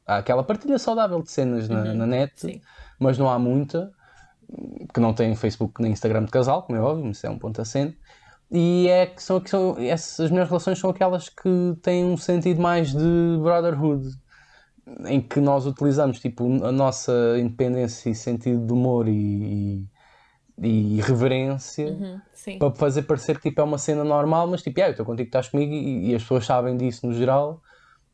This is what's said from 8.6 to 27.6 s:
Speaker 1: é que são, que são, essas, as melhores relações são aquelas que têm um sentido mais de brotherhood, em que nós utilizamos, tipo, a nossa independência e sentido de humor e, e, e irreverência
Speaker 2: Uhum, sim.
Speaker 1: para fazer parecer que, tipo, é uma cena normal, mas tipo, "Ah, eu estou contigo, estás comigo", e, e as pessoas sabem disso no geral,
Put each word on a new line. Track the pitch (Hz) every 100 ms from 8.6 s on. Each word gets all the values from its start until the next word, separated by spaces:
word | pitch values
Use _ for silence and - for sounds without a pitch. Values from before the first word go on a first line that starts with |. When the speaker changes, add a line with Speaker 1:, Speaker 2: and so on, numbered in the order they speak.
| 170 180 180
Speaker 1:
é | 180 180
que | -
são, | - 185
que | 185
são, | 196 185 127
essas, | 123 165 - - 160
as |
melhores | 180 170
relações | 175 180 180
são | 190
aquelas | 180 185 180 -
que | - 190 180 175 165
têm | - 180 180
um | 175
sentido | - 175 175 165
mais | 175 175 151
de | 143 165 170 170 165
brotherhood, | 160 170 170 143 156 143 131 131 - - _ _ _ _ - - -
em | 135
que | 117 147
nós | 139 139 135
utilizamos, | 135 143 139 139 120
tipo, | - 120 123 131 110
a |
nossa | 131 135 123 - 120 117 120
independência | 120 117 127 123 120 117 117
e | 113
sentido | - 120 127 120 113
de |
humor | 120 127 120 113
e, | 104 104 101 104 104 101 98 98 _ _ _ _ _ _ -
e, | 117
e | 110 104 107
irreverência | 104 123 131 131 135 139 - - 151
Speaker 2:
Uhum, | 185 196 185 -
sim. | - - 190
Speaker 1:
para | 143
fazer | 139 147 139
parecer | 143 147 - -
que, | 160
tipo, | 147
é | 151
uma | 143
cena | - 151 147
normal, | 147 151 160 170
mas | 180
tipo, | - 131
"Ah, | 185
eu |
estou | 120 113
contigo, | 117 117
estás | 127 -
comigo", | 143 147
e, | 151 139 123 98
e | 117
as |
pessoas | 113 127 -
sabem | 127 123 123
disso | 127 120 123
no |
geral, | 117 127 135 147 160